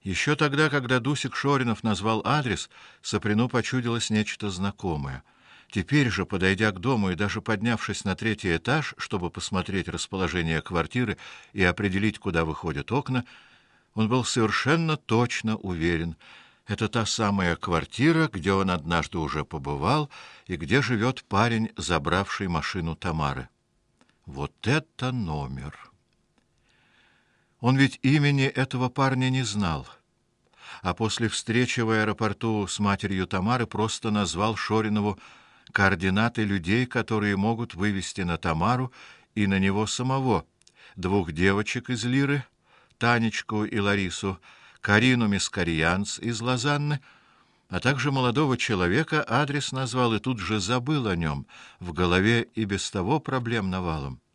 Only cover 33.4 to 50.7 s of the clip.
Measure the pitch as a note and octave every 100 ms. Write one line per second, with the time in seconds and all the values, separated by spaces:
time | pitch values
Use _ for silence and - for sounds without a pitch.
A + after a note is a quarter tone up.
33.4 | G2 B2 A2+ G#2 A2 - A2+ G#2 F#2+ E2
34.4 | G#2+ G#2+ - G#2+ G#2+ G#2+ G#2 G2 - -
35.4 | - _ - - G2 F#2 F#2+ F#2+ A#2 A#2
36.4 | G#2+ G2 E2 A2 B2+ B2+ A2 A2 G#2 G2
37.4 | G#2 A2+ A#2 E2 G#2 G2 F2+ - F2 E2+
38.4 | F2 D#2+ F#2 B2 B2+ - - - _ -
39.4 | G2+ G2 F#2+ G2 G#2+ - B2+ C3+ C3 F#2+
40.4 | - _ _ _ - - F2+ G2+ E2+ D#2
41.4 | F#2 G2 G#2 B2 - B2 A#2+ C3 C#3 C#3+
42.4 | - _ _ _ _ _ A#2 A#2+ A2+ -
43.4 | - G#2+ G#2+ G#2 G2+ G2+ F#2 - G2 F2+
44.4 | - - - - - G#2 B2 B2 A2 G2
45.4 | - - F2 D#2+ D#2+ F#2 G2+ - A2+ A2+
46.4 | A#2+ B2+ C3+ D3 D3 D3 - - _ _
47.4 | _ _ _ F#2 A#2+ C#3 C#3 C3+ B2 A#2
48.4 | D3+ B2 - G2+ F2 A2 D#3+ D#3 - A#2+
49.4 | D3 C#3+ - C3 C3 B2 B2 A2 B2+ B2
50.4 | F2 G#2+ F#2